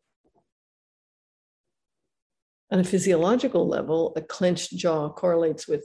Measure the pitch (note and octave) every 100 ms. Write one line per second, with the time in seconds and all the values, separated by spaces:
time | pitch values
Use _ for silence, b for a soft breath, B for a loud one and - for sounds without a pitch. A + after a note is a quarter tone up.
0 | _ _ _ _ _ _ _ _ _ _
1 | _ _ _ _ _ _ _ _ _ _
2 | _ _ _ _ _ _ _ F#3 F3+ F#3+
3 | F#3+ E3 F3 B3 C4 E3+ - - C#3+ D#3+
4 | E3 D#3+ D#3+ - F3+ F3 - F3+ F3 D#3
5 | D3 - F3+ E3 E3 D#3 - D3